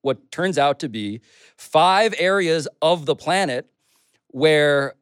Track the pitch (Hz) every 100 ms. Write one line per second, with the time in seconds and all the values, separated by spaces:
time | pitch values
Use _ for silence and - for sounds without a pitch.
0 | 139 131 _ - 185 147 143 139 147 110
1 | 104 113 _ _ _ _ - 156 175 190
2 | 226 202 175 196 170 160 139 _ 156 175
3 | 147 139 - 185 175 123 - _ _ _
4 | _ _ _ 131 156 151 147 143 135 -